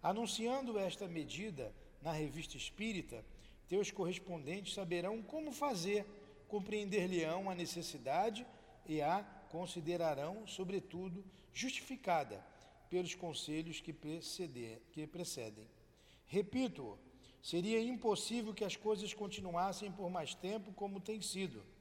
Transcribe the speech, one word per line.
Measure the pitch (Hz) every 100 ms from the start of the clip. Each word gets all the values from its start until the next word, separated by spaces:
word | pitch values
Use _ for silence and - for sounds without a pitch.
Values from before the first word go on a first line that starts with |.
Anunciando | 151 202 233 - 226 262 262 214
esta | 190 - 196
medida | 165 135 123 214 151 110 - - -
na | 143
Revista | 156 151 143 156 -
Espírita, | - - 220 196 120 117 - - - - -
teus | 185 202
correspondentes | - 175 180 - 170 139 190 190
saberão | - 185 175 180 220
como | 202 311 311
fazer, | 240 285 214 170 208 196 - - - -
compreender-lhe-ão | 208 196 208 202 180 180 180 160 170 196
a |
necessidade | 180 170 175 165 147 123 156 214 220 247 - - - -
e | 156
a | 147 185 202 - -
considerarão, | 165 175 175 156 175 165 139 151 208 214
sobretudo, | - 185 196 - 170 185 180 196 - -
justificada | - 262 - - 262 - 170 127 98 - - - - -
pelos | 180 180
conselhos | - 175 147 - 151 160 156
que | -
preceder-, | 147 151 165 160 - 175 127 113 113 -
que | - 151
precedem. | - - - 110 104 110 - - - - - -
Repito, | 190 202 254 254 151 123 95 - - - -
seria | - 170 185 226
impossível | 233 254 233 202 - 233 214
que | 202
as | - -
coisas | 214 208 208
continuassem | - 202 202 190 170 190 190 208
por | 185 180
mais | 180 151
tempo | - 180 214 208
como | 190 202 196
tem | 190 220
sido. | - 185 190 113 - -